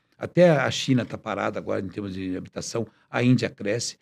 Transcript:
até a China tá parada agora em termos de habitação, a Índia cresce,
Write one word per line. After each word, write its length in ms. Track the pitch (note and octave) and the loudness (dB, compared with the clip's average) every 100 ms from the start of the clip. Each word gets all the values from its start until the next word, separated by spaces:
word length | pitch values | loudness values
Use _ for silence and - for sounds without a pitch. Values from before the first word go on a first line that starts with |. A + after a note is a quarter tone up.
| _ - | _ -12
até 320 | - - F3 | -2 4 6
a 180 | D3 A#2+ | 6 2
China 360 | - - B2+ A2+ | -2 2 2 0
tá 120 | G#2+ | -8
parada 420 | A2+ G2 G#2+ G#2 | -6 -4 -4 -4
agora 200 | F2+ G#2 | -4 -4
em 80 | G2 | -6
termos 260 | G#2+ G2+ | -8 -8
de 220 | F#2 F#2+ F#2 | -6 -6 -6
habitação, 500 | F#2 - - A#2 A2 _ _ | -8 -10 -6 -6 -6 _ _
a 140 | A#2 | 2
Índia 260 | B2 B2 A2+ | 4 4 2
cresce, 480 | - G2+ A#2 - - | -4 -4 -4 -4 -10